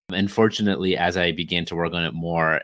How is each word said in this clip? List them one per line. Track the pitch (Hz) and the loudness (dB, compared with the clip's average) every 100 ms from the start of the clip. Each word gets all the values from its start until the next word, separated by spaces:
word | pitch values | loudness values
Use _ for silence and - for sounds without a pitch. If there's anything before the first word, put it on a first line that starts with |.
| - | -8
And | 95 98 | -2 -2
fortunately, | - 110 - 104 98 92 87 | 4 2 4 0 0 0 2
as | 87 90 | 0 2
I | 87 | 0
began | 82 82 87 82 | 0 -2 -2 -2
to | 85 | -2
work | 85 | -2
on | 87 82 | -2 -4
it | |
more | 80 82 85 80 78 | -4 -4 0 2 0